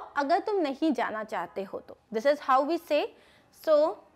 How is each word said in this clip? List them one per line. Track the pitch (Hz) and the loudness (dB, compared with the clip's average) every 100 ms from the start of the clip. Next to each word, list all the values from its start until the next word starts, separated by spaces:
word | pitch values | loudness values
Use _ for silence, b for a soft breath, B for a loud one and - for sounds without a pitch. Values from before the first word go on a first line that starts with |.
| - - | 0 -4
अगर | 277 359 - | 0 0 0
तुम | 403 | -2
नहीं | 302 269 320 | -2 0 0
जाना | 233 196 214 214 | 0 -2 -4 -6
चाहते | 196 175 - 190 | -6 -6 -8 -10
हो | - - | -10 -14
तो। | - _ | -20 _
This | 220 269 | -2 0
is | 294 | 0
how | - 262 285 | 2 2 2
we | 330 | -2
say। | - 294 427 b b b b _ - | 0 0 0 b b b b _ 2
So, | 302 320 415 - | 4 4 0 -14